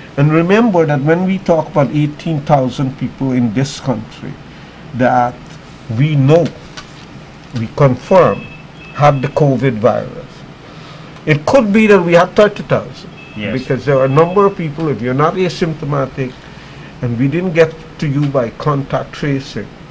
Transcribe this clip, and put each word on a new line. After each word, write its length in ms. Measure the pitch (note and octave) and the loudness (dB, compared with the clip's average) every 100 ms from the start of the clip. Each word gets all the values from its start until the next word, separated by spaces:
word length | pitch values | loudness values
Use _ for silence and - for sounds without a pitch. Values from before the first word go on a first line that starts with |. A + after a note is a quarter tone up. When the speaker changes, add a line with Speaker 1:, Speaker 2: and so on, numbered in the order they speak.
| - - | -10 0
Speaker 1:
And 140 | D3 | 2
remember 540 | D#3+ E3+ G#3+ A#3+ E3+ D3+ | 4 4 4 4 2 2
that 160 | C#3+ | 0
when 240 | C#3+ E3+ F#3 | 2 2 0
we 140 | F#3+ | -2
talk 280 | - D#3+ D3+ | 0 0 0
about 220 | D3+ C3+ | 0 0
eighteen 480 | D3 D3 D3 E3 D3+ | 0 -2 -4 -6 -4
thousand 560 | D3 C#3+ B2+ C3 C3 - | 0 0 0 -2 -6 -4
people 360 | B2+ - C3+ | -8 -4 -2
in 200 | B2+ A#2+ | 0 0
this 260 | G#2 C3+ - | -2 -4 -6
country 520 | C3+ A2 - - - - - - - - - A#2 | -6 -6 -8 -14 -14 -16 -18 -20 -20 -20 -12 0
that 400 | B2 B2 A#2+ - - - - - - A2+ | 2 2 0 -4 -18 -20 -20 -20 -8 -2
we 180 | D#3 C#3+ | 0 2
know, 300 | C3 E3 D#3 - - - - - - - - - - B2 | 4 4 2 -6 -20 -20 -20 -20 -20 -20 -20 -20 -12 -8
we 80 | A2+ - | -6 2
confirm, 640 | C#3 A#2 - F#3 C3 G2+ - - - - - - | 2 2 2 4 4 2 -8 -18 -20 -20 -14 0
have 260 | D3 C#3 | 2 2
the 60 | C#3 | -2
covid 500 | - D3 B2 C3+ A2 | 0 2 2 0 2
virus, 520 | A2 A2 - - - - - - - - - - - - D#3 | 0 0 -6 -12 -16 -20 -20 -20 -20 -20 -20 -20 -20 -10 -2
it 200 | D3 - | -2 2
could 280 | C#4 G#3 | 2 4
be 140 | A3 A3 | 2 6
that 140 | G3 | 4
we 120 | F3 | 6
have 180 | E3+ F3+ - | 4 4 4
thirty 280 | G#3 - | 2 2
thousand. 460 | D3+ A#2 - - - - - G#2+ | -4 -4 -4 -16 -20 -20 -16 -8
Speaker 2:
Yes. 240 | G#2 B2+ | -6 -4
Speaker 1:
Because 260 | - B2+ A2+ | -4 -4 0
there 120 | C3+ | 2
are 80 | C3+ | 4
a 100 | C#3 | 4
number 240 | E3+ G3 G3 | 4 4 2
of 100 | G3 | 0
people, 320 | D#3+ D3 D#3+ | -8 -4 -4
if 120 | A2 | -4
you're 120 | B2 | -2
not 200 | B2+ D#3+ F#3 | 0 0 0
asymptomatic, 960 | F3+ - E3 D3+ C#3+ C#3+ C3+ - B2+ - - - - - - - | -2 -2 -4 -4 -4 -4 -4 -6 -8 -8 -20 -20 -20 -20 -18 -8
and 160 | B2 A#2 | -4 0
we 100 | C3+ | 0
didn't 260 | E3 F#3 | 0 -2
get 200 | E3 D#3+ - - - | 0 -2 -4 -16 -6
to 80 | D#3 | -4
you 200 | C#3 D3 | -2 0
by 240 | C3+ A2+ | -2 -4
contact 600 | - D3+ C#3+ C3+ B2+ A#2+ | -4 -4 -4 -4 -6 -6
tracing, 540 | - D3+ C3+ - A2 G2+ - - | -6 -4 -4 -6 -12 -12 -16 -20